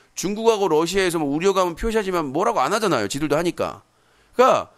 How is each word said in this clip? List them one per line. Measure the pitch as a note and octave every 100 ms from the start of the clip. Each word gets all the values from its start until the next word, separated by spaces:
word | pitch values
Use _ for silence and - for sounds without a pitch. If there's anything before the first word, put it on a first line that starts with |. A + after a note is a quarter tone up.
| _
중국하고 | - F#3 G#3 A3+ G#3+ G3
러시아에서 | D#3 E3+ G3 F#3 E3
뭐 | C#3+ D3+
우려감은 | G3 F#3+ F3+ D#3
표시하지만 | A#3 A3 F#3+ F3+ C#3+
뭐라고 | D3 A3+ F#3+
안 | C3+
하잖아요. | G#3+ G#3 C3 G2+
지들도 | C#3 D3+ C#3+
하니까. | F3 - F2+ F#2+ _ _ _ _ _ -
그러니까 | B3 B2 E2